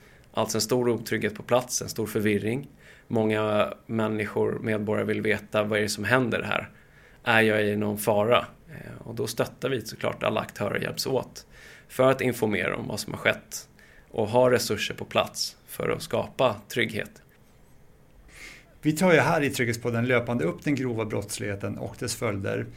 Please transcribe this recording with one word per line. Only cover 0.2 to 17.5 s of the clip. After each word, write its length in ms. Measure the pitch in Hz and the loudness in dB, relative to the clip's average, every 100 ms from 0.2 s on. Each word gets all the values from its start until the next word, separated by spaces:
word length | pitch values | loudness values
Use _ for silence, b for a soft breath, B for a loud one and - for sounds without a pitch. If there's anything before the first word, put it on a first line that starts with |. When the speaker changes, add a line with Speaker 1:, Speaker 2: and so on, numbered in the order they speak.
| b | b
Speaker 1:
Alltså 240 | - 110 110 | -4 -2 -2
en 40 | |
stor 280 | - 127 123 | 0 0 2
otrygghet 460 | 113 113 110 107 - | -2 -2 -2 -2 -6
på 80 | |
plats, 380 | - 123 123 - | 0 0 0 -6
en 80 | - | -6
stor 180 | - 107 | -6 -4
förvirring. 600 | 113 107 101 104 131 143 B B B - | 0 2 2 0 -4 -8 B B B -4
Många 680 | 113 110 107 107 104 90 - - | 0 2 2 2 2 2 -2 -6
människor, 720 | 113 110 107 101 113 107 110 | -2 0 0 -2 0 0 0
medborgare 420 | 113 107 107 107 107 | -2 -2 0 0 0
vill 160 | 104 | 0
veta 420 | 107 101 - 107 | 0 0 0 -2
vad 160 | 107 107 | 0 0
är 40 | |
det 60 | 104 | 0
som 140 | 110 | -2
händer 380 | 101 131 120 98 | 2 2 2 -2
här. 280 | 104 - - b b b b b | -2 -4 -4 b b b b b
Är 180 | 123 113 | 4 6
jag 240 | 110 107 104 | 6 4 2
i 100 | 104 | 0
någon 220 | 104 104 | -2 0
fara? 480 | 120 104 107 120 - - - | 2 2 6 4 2 -14 -20
Eh, 380 | - - 117 - | -16 -14 -14 -12
och 80 | 117 | -6
då 120 | 117 | -4
stöttar 420 | - 123 - 131 | -2 -4 -2 -4
vi 120 | 123 | -4
såklart 420 | - 117 - - | -6 -6 -4 0
alla 180 | - 107 | 0 0
aktörer 340 | - - 104 - | -4 -4 -2 -2
och 80 | |
hjälps 240 | - - 127 | -4 -4 -2
åt 380 | 127 - - - B B B B | -2 -4 -12 -20 B B B B
för 240 | - 131 | 4 4
att 100 | 131 | 4
informera 540 | 123 - 110 95 - - | 0 0 0 0 0 -2
om 120 | - | -4
vad 120 | 104 | -6
som 140 | - | -6
har 60 | - | 0
skett 500 | 110 - - - - - b b b | 2 2 -4 -14 -14 -20 b b b
och 160 | - 104 | -4 0
ha 240 | 123 127 | 4 6
resurser 440 | 120 - 104 - - | 4 2 -2 -4 -6
på 100 | 104 | -2
plats 520 | 110 - - - - - | 0 0 -2 -8 -10 -18
för 220 | - - | -6 -4
att 120 | - | -2
skapa 540 | - 110 104 - 127 101 - | -2 -2 -4 0 0 0 -6
trygghet. 540 | 123 110 - - - - _ _ | -2 -2 -4 -10 -14 -20 _ _